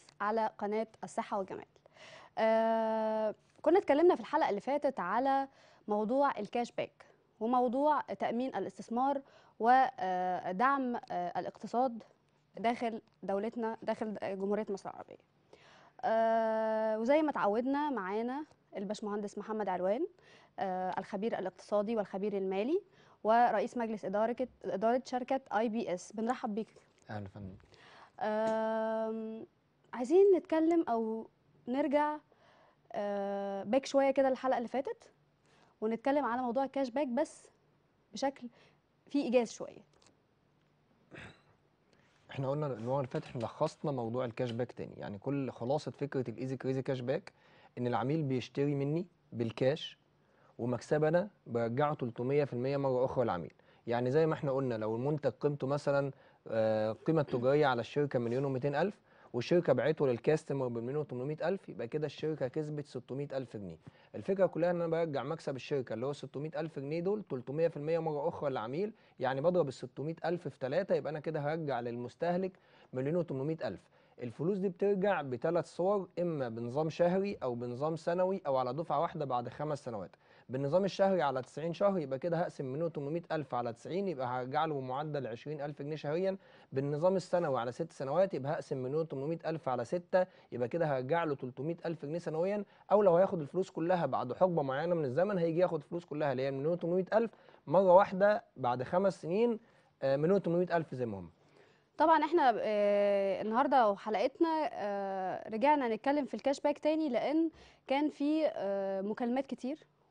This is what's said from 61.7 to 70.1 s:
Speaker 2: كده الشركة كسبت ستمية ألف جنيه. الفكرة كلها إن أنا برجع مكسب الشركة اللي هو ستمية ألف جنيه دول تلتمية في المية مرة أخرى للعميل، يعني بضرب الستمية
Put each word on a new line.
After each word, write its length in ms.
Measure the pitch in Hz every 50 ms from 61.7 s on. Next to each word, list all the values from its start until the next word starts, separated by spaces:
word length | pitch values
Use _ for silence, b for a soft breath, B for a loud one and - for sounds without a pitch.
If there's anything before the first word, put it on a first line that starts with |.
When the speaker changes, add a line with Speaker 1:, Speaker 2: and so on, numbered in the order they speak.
| - - 117 117
Speaker 2:
كده 180 | - 151 151
الشركة 420 | 147 - - - 156 156 143 139 123
كسبت 380 | - 156 151 151 151 147 143
ستمية 420 | - - 127 120 - 123 135 143 143
ألف 240 | - - 131 - -
جنيه. 200 | 113 101 90 82 - B B B B B B -
الفكرة 320 | - - - 196 190 190
كلها 240 | 170 - 156 165 175
إن 60 | 175
أنا 100 | 170 170
برجع 360 | 170 160 165 170 165 139 135
مكسب 340 | 120 139 160 160 - 156 139
الشركة 360 | 127 - - 147 139 123 -
اللي 140 | 117 110 123
هو 60 | 139
ستمية 380 | 143 - - - - 135 147 160 -
ألف 220 | 143 160 156 - 147
جنيه 220 | 135 139 156 170
دول 220 | 170 190 208 214
تلتمية 460 | - - 143 127 117 - 135 156 165 165
في 80 | -
المية 220 | - 143 156 165 165
مرة 300 | 160 160 151 143 139 175
أخرى 220 | - - 156 143
للعميل، 420 | 131 120 107 117 131 160 208 214 b b b b b b
يعني 200 | 123 127 131 135
بضرب 280 | 139 175 180 180 160 135
الستمية 480 | 123 - - 127 - - 135 156